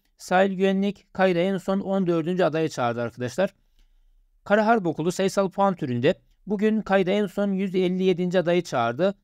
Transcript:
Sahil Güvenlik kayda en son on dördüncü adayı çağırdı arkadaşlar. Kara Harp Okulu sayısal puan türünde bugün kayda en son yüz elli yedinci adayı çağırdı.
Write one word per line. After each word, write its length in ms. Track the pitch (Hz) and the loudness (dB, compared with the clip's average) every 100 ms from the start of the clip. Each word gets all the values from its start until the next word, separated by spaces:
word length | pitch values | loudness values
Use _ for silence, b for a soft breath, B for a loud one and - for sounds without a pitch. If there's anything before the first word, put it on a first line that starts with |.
| _ _ | _ _
Sahil 340 | - 180 196 | -2 2 2
Güvenlik 600 | 185 190 190 202 202 _ | 2 0 2 -2 -4 _
kayda 240 | - 190 175 | 0 2 2
en 180 | 185 190 | 0 -2
son 240 | 185 196 | -2 -4
on 260 | 190 196 180 | -2 -2 0
dördüncü 380 | 170 160 180 | 0 0 0
adayı 240 | 170 151 160 | 0 0 -2
çağırdı 340 | - 120 117 | -2 -2 -2
arkadaşlar. 520 | 120 117 123 - 196 - _ _ _ _ _ _ _ _ | -6 -6 -6 -2 -4 -4 _ _ _ _ _ _ _ _
Kara 220 | - 208 214 | 0 2 4
Harp 200 | 233 175 | 2 0
Okulu 260 | 151 165 | -2 -2
sayısal 380 | 175 190 190 196 | 0 0 0 -2
puan 240 | - 196 | 0 0
türünde 400 | 190 143 123 135 190 _ _ - | 0 -4 0 0 0 _ _ -8
bugün 340 | 202 214 214 | -2 0 0
kayda 300 | 202 196 180 | 0 0 2
en 160 | 202 208 | 0 -2
son 260 | - 202 | -2 -2
yüz 220 | 190 196 | -2 -2
elli 280 | 185 180 185 | 0 0 0
yedinci 360 | 185 175 180 185 | 0 0 0 0
adayı 240 | 170 175 | 2 0
çağırdı. 520 | 175 139 117 120 185 196 | 0 -2 -2 0 -2 -2